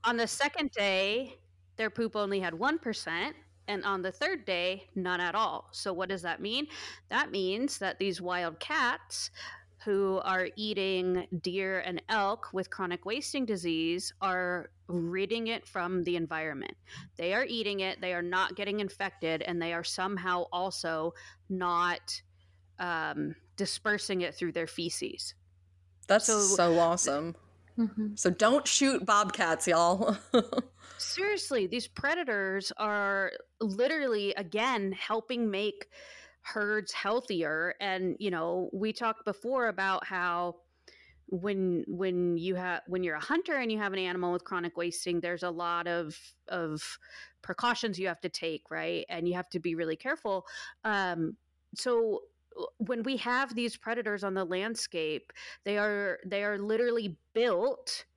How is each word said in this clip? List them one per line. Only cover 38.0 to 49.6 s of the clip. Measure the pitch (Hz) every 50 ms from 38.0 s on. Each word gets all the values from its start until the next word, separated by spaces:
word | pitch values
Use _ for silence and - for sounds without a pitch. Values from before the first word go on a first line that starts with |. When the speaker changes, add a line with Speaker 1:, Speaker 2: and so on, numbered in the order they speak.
| 185 185 151 -
Speaker 1:
you | 214 202
know, | 180 165 160 170 175 185 180 -
we | - 190 208 220
talked | 220 - 240 226 220 - -
before | 214 202 - - 240 262 262 240 226
about | 196 185 190 196 190 - -
how | - 190 180 175 180 175 175 175 175 170 - _ _ _ _ _ - - - - - - _ _ -
when, | 190 175 180 208 202 190 190 185 175 165 -
when | - 175 175 190 190 180 175 180 175 175
you | 165 165 185 185
ha-, | 180 185 180 175 - -
when | - 180 185
you're | 185 170 156
a | 151 -
hunter | - 285 330 381 - 311
and | 277 247 226
you | 220 214
have | 208 196
an | 190 196
animal | 185 180 180 180 180 175
with | 175 175 -
chronic | - 190 180 175 170 -
wasting, | 170 175 175 170 - - 185 170 170
there's | 165 175 175 170 180
a | 180
lot | 170 170 175 170 175 170 175
of, | 175 170 175 165 156 156 - - - - _ _ -
of | 190 180 165 160 156 151 - - - - - - - - - - _ _
precautions | - - 180 - - 240 233 - - 220 185 170
you | 185 185
have | 170 -
to | - 175
take, | - - - 165 160 - _ -
right? | 160 160 160 165 175 - - -
And | 175 170 165 175
you | 175
have | 180 180 -
to | - 175